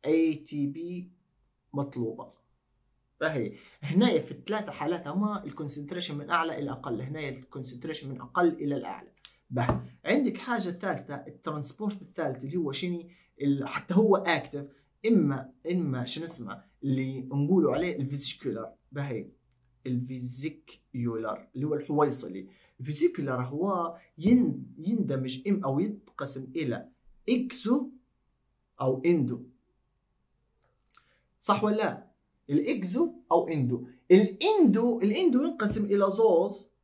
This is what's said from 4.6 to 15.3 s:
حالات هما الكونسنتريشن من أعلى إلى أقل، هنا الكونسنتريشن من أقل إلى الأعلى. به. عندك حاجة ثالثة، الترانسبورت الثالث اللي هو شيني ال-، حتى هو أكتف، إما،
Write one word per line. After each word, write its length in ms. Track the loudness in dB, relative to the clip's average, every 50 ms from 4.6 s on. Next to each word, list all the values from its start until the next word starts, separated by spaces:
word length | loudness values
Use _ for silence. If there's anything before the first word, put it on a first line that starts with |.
| -4 -6
حالات 360 | -8 -6 -4 -2 -2 -4 -4
هما 360 | -4 -2 -2 -2 -2 -2 -6 -10
الكونسنتريشن 760 | -12 -10 -8 -8 -8 -8 -10 -10 -8 -8 -8 -8 -6 -8
من 120 | -8 -4 -2
أعلى 300 | 0 0 0 0 -4 -4
إلى 120 | -6 -6
أقل، 300 | -6 -6 -6 -6 -6 -4
هنا 280 | -6 -6 -8 -6 -6 -8
الكونسنتريشن 800 | -8 -10 -14 _ -12 -12 -10 -10 -12 -10 -8 -8 -8 -8 -8 -10
من 120 | -10 -10
أقل 260 | -12 -4 2 4 4
إلى 280 | 4 4 2 -2 -2 -2
الأعلى. 360 | -2 -4 -6 -10 -10 -14 -20 _ _ _ -20 _ _ _ _
به. 320 | -2 0 2 2 0 -2 -4 -10 -20 _ _
عندك 320 | 2 2 2 2 0 -2
حاجة 320 | -4 -6 -4 -4 -2 -2 -4
ثالثة، 460 | -6 -4 -4 -4 -4 -4 -6 -10 -12
الترانسبورت 880 | -12 -12 -14 -20 -10 _ -8 -6 -4 -6 -8 -8 -4 -6 -6 -6 -6
الثالث 420 | -14 -14 _ -6 -4 -4 -4 -6 -8
اللي 140 | -6 -4
هو 140 | -2 -2 -2
شيني 400 | -4 -4 -4 -4 -4 -6 -8 -14 -20 _ _ _ _ _
ال-، 260 | 2 2 2 2 0
حتى 260 | -4 -6 -8 -4 2 4
هو 220 | 6 6 8 6
أكتف، 520 | 4 4 2 0 0 0 -6 -10 -10 -12 -12 -18 _ _ _ _ _ 2
إما، 440 | 4 6 6 6 4